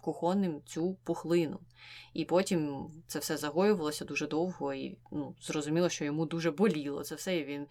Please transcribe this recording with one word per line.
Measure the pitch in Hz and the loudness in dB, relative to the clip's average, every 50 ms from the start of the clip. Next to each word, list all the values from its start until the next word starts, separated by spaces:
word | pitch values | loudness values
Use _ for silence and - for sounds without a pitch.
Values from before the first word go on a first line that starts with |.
кухонним | - 160 151 - 165 175 190 202 190 175 151 143 - | -4 -4 -2 0 2 2 4 4 4 2 0 -2 -6
цю | - - 160 165 185 185 - - | -8 -4 -2 -2 -2 -2 -4 -4
пухлину. | - 170 - - 160 170 175 165 - 190 - - - - - - - - - - - - | -4 -4 -2 0 2 4 4 4 2 -2 -6 -12 -18 -20 -20 -20 -20 -18 -20 -16 -8 -4
І | 165 156 | -4 0
потім | - 160 185 190 - 190 165 151 143 139 139 - 160 151 165 - | 4 4 4 4 4 2 2 2 0 -2 -6 -8 -10 -12 -14 -10
це | - - 147 | -8 -6 -4
все | - - 156 | -2 -2 -2
загоювалося | - 151 147 147 175 196 214 214 180 151 151 151 - 143 | -2 -2 0 2 4 6 6 6 4 2 -2 -2 -4 -6
дуже | 143 143 - 156 | -6 -4 -4 -2
довго, | 139 151 156 175 185 175 - 143 139 135 | 0 0 0 0 0 -2 -4 -4 -4 -4
і, | 135 135 - - - - - | -4 -6 -8 -10 -12 -12 -8
ну, | - 147 139 - - - | -6 -6 -6 -6 -10 -10
зрозуміло, | - - 156 156 143 151 156 170 180 165 | -6 -4 -4 -2 0 2 4 4 4 4
що | - - 156 | 2 0 -2
йому | 147 147 156 165 | -2 0 -2 -2
дуже | 151 165 170 160 170 | -2 -2 0 0 0
боліло | 147 156 214 214 165 151 139 143 143 143 143 | 4 4 4 4 4 2 -2 -4 -6 -6 -6
це | - 160 | -8 -8
все, | 151 - 196 185 165 | -6 -4 -2 0 0
і | 139 | -2
він | 135 143 143 143 143 | -2 -6 -6 -8 -10